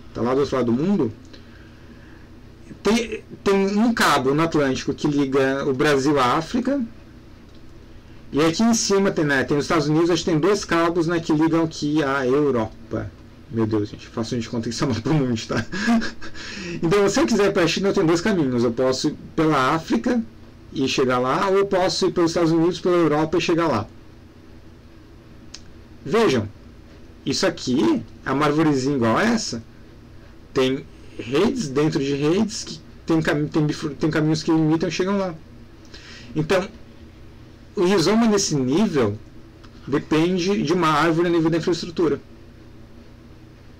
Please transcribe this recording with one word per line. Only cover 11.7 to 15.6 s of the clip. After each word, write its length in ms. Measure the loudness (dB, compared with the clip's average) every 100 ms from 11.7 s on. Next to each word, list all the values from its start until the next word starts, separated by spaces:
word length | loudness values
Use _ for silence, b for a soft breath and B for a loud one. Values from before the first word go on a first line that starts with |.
| -4 -2 0
à 240 | 0 0 2
Europa. 840 | 2 2 0 -2 -8 -10 -8 -8 -12 -20 -20 -8
Meu 160 | -2 0
Deus, 220 | 0 -2
gente, 180 | -8 -12
façam 300 | -8 -6 -4
de 80 | -4
conta 160 | -6
que 100 | -4
isso 100 | -4
é 20 | -2
um 40 |
mapa 200 | -2 0
mundi, 380 | 0 2 -2 -4
tá? 160 | -6